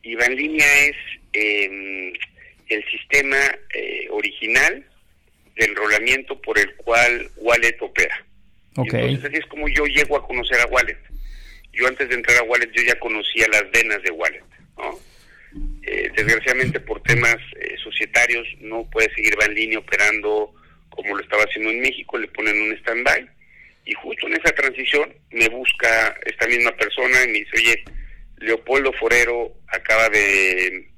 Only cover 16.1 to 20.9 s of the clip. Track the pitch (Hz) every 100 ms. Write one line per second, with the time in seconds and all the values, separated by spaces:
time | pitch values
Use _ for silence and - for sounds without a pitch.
16.1 | - 107 110 135 123 127 - - 107 -
17.1 | 117 117 117 - - - - - - 107
18.1 | 120 120 117 113 98 110 117 113 110 110
19.1 | - 107 104 107 104 110 110 - 98 104
20.1 | 107 107 107 104 _ _ _ _